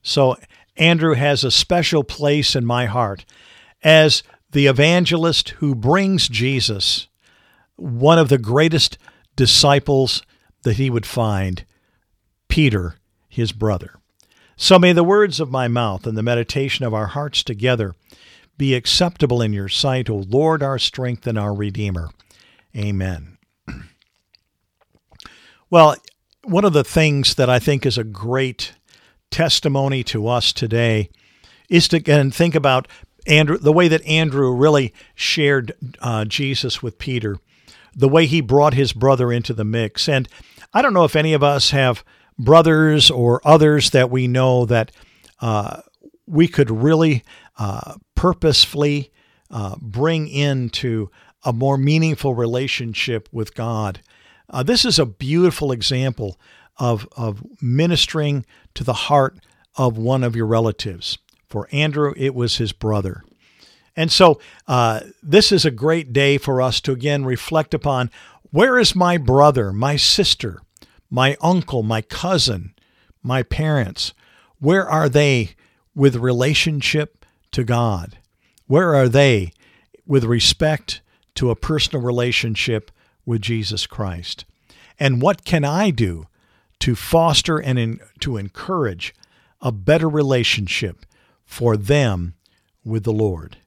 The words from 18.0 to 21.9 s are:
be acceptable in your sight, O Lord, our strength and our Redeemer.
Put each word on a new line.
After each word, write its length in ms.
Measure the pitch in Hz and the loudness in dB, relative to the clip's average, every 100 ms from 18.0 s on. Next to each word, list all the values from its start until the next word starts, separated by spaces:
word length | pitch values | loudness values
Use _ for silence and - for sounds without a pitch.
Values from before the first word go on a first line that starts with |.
| _ - - - _ - | _ -20 -20 -20 _ -6
be 180 | 139 | -2
acceptable 680 | 127 - - 175 175 139 120 | 0 0 0 0 0 0 2
in 100 | 110 | 0
your 160 | 101 98 | -2 -4
sight, 400 | - 143 131 120 | -2 -2 -2 -2
O 160 | 104 98 | -6 -2
Lord, 360 | 123 160 160 | 0 2 0
our 160 | 139 131 | -2 -4
strength 480 | - - 123 120 123 | -6 -4 -6 -6 -6
and 120 | 110 | -4
our 160 | 104 | -4
Redeemer. 540 | 101 104 101 104 | -4 -6 -4 -6